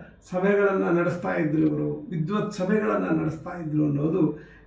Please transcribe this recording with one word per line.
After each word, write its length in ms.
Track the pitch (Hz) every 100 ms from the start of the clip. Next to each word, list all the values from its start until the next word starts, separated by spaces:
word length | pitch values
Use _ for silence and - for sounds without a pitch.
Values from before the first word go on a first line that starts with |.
| - - -
ಸಭೆಗಳನ್ನ 680 | 180 196 202 202 190 190 170
ನಡೆಸ್ತಾ 340 | 170 - 185
ಇದ್ರು 280 | 180 151 156
ಇವರು, 320 | 156 147 147
ವಿದ್ವತ್ 600 | 147 - 165 156 214 -
ಸಭೆಗಳನ್ನ 680 | - 185 214 214 202 185 160
ನಡೆಸ್ತಾ 280 | 156 - 180
ಇದ್ರು 360 | 180 156 151 151
ಅನ್ನೋದು 540 | 143 156 185 151 - - -